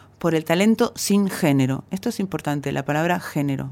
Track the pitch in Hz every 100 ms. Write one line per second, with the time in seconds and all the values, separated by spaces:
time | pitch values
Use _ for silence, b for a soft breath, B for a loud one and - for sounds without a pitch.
0 | b - 170 160 156 170 214 220 233 -
1 | - 202 196 - 160 139 131 135 - 190
2 | 240 226 190 160 - 147 139 139 135 147
3 | 170 175 - 156 143 135 135